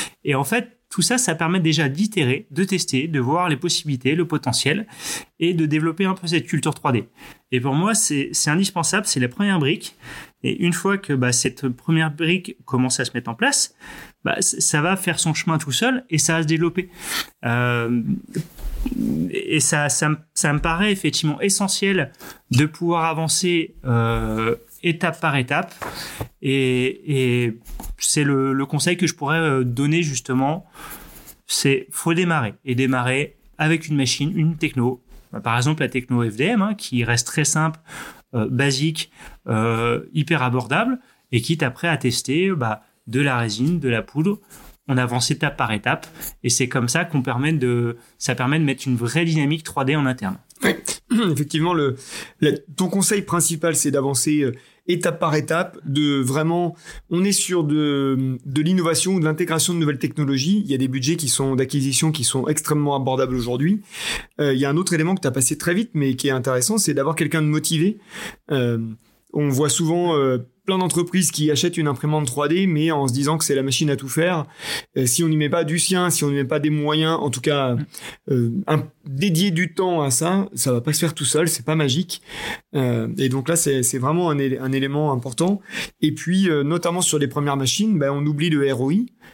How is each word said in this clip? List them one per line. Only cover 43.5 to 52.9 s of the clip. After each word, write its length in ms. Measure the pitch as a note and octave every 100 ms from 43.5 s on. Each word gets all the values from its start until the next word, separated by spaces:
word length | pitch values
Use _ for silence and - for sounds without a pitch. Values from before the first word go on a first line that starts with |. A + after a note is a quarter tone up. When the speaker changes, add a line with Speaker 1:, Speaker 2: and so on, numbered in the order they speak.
| G#2 C#3 F3
Speaker 1:
de 100 | C3+
la 140 | A#2
poudre. 380 | - C#3 E3+ G#3 - - - - -
On 80 | B2+
avance 340 | B2 B2 -
étape 260 | - D3+ -
par 160 | A#2+
étape, 360 | G#2+ A#2+ D3+ - - - -
et 80 | B2
c'est 180 | - B2+
comme 200 | C3+ A#2+
ça 160 | E3
qu'on 180 | F3 D3+
permet 300 | B2+ B2 D3
de, 440 | D#3+ B2 A#2+ A#2 A2+ - -
ça 160 | -
permet 240 | B2+ B2+ D#3
de 60 |
mettre 240 | D3 C3+ C3+
une 80 | B2
vraie 280 | A#2 D3
dynamique 380 | E3+ D#3 C#3+ D#3+
trois 220 | - -
D 100 | C3
en 120 | D#3 C3+
interne. 320 | B2+ G2 F#2+ - -
Speaker 2:
Ouais. 180 | - - - - -
<clears throat> 200 | A#3 G#3
Effectivement, 420 | C#3+ D3 D#3 E3+
le, 240 | E3+ C#3+ B2 - - - -
la, 100 | D3+ - - D3
ton 120 |
conseil 340 | F#3